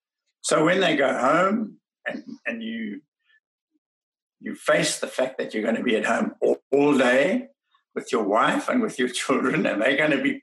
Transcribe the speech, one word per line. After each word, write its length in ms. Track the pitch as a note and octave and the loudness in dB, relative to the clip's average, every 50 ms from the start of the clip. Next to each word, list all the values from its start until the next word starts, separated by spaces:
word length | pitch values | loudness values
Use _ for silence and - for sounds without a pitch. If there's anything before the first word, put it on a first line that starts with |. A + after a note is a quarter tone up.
| _ _ _ _ _ _ _ _ | _ _ _ _ _ _ _ _
So 240 | - - D3+ D#3+ D#3 | -2 0 2 4 4
when 140 | E3 F#3 G3 | 4 4 2
they 160 | F#3+ - - | 2 2 2
go 180 | - C#3 C3 B2+ - | 2 2 2 2 2
home 600 | A#2+ C3+ D3+ E3+ F#3 G3 G#3+ A#3 A3 - - - _ _ _ _ _ | 2 2 4 4 2 2 2 0 -2 -6 -8 -14 _ _ _ _ _
and, 180 | B2 - - - - - - _ | -10 -10 -10 -12 -16 -18 -12 _
and 180 | A#2+ A#2 A2+ A2+ | -10 -10 -8 -8
you, 380 | A2+ A2+ A2+ A2+ G#2 G2+ G2 - _ _ _ _ _ _ _ _ _ _ _ _ _ _ _ _ _ _ _ _ _ _ _ _ _ _ _ | -10 -8 -8 -8 -8 -10 -12 -16 _ _ _ _ _ _ _ _ _ _ _ _ _ _ _ _ _ _ _ _ _ _ _ _ _ _ _
you 160 | - - - | -12 -12 -12
face 440 | - - - D3+ F3 E3 - - - | -6 -2 0 0 2 0 -2 -2 -4
the 80 | - - | -8 -8
fact 300 | - - B2+ - - - | -4 -4 -4 -4 -4 -6
that 160 | A#2+ - - | -8 -6 -4
you're 100 | A2 G#2 | -4 -2
gonna 200 | A#2 A2+ A2 G#2 | -2 -2 -2 0
be 120 | A#2+ A2 | 0 0
at 100 | G#2+ G#2 | 0 0
home 280 | - A2+ A#2 A2 - - - | 0 0 0 -2 -4 -4 -2
all, 160 | - A#2+ A#2+ - _ _ | 0 0 0 -2 _ _
all 260 | - C#3 C#3+ D3 C#3+ B2+ | 0 2 4 4 4 4
day 520 | C3 B2 B2+ C3 C#3+ F#3 G#3+ B3+ B3 - _ _ _ _ _ _ _ _ _ | 4 4 4 4 2 2 0 -2 -4 -6 _ _ _ _ _ _ _ _ _
with 160 | - - - | -10 -6 -4
your 120 | - A#2 G#2+ | -2 -2 0
wife 460 | F#2+ G#2 A2+ C3 D3+ - C#4+ - - | 0 2 2 2 2 0 0 -2 0
and 120 | - B2+ | 0 0
with 160 | A2 G#2 - - | 0 -2 -2 -2
your 120 | B2 B2 | -2 -2
<laughs> 120 | - - | -2 -4
children, 440 | - - C#3+ - - C3 - D#3 - | -2 0 0 0 0 0 0 0 0
and 160 | G#2+ G2 G2 | 0 0 0
they're 160 | A2 C3 D3 D3 | 0 0 2 2
gonna 240 | D#3 D3+ C#3+ C3 | 2 2 2 0
be 200 | C3 C#3 B2+ - | 0 -2 -2 -2